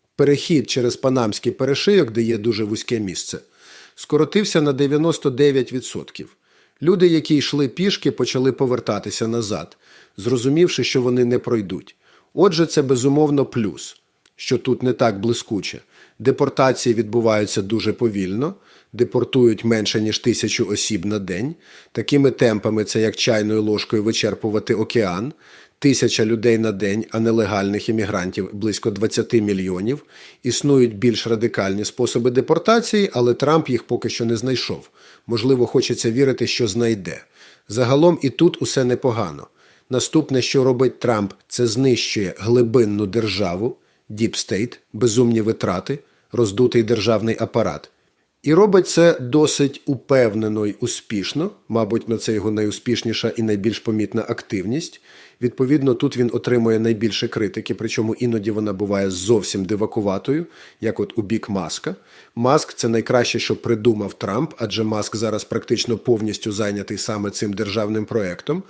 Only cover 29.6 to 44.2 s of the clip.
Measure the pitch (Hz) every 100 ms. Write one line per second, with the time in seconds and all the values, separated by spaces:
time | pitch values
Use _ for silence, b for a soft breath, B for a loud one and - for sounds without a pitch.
29.6 | 92 90 107 143 _ B B B 127 -
30.6 | 147 139 120 101 120 107 117 113 117 117
31.6 | 98 98 104 - 120 127 123 123 120 175
32.6 | 220 233 226 208 196 123 120 120 139 160
33.6 | 156 123 - 120 113 - 117 113 127 120
34.6 | - 76 - b b b - 117 127 131
35.6 | 117 139 117 117 117 117 135 123 113 -
36.6 | 113 107 117 107 85 - - b b b
37.6 | - 107 120 139 170 160 139 - 160 -
38.6 | - 139 123 123 135 117 92 73 - b
39.6 | b b b 127 - 156 143 131 - 139
40.6 | 131 127 127 - 120 107 98 - - -
41.6 | 120 110 135 110 - 113 92 - 107 123
42.6 | 117 117 107 104 104 113 110 95 92 90
43.6 | 117 - _ _ - 104